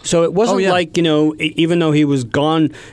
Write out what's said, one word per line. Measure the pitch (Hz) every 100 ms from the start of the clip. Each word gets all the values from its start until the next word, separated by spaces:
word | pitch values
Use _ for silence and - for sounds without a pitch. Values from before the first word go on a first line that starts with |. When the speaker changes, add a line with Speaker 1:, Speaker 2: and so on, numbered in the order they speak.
Speaker 1:
So | - 170
it | 165
wasn't | 180 233 196
Speaker 2:
Oh, |
yeah. | 190
Speaker 1:
like, | 180 170 175
you |
know, | 170 151 156 156
e-, | 156 160
even | 165 170
though | 160
he | 147
was | 147 139
gone, | 117 151 151 160 156 - -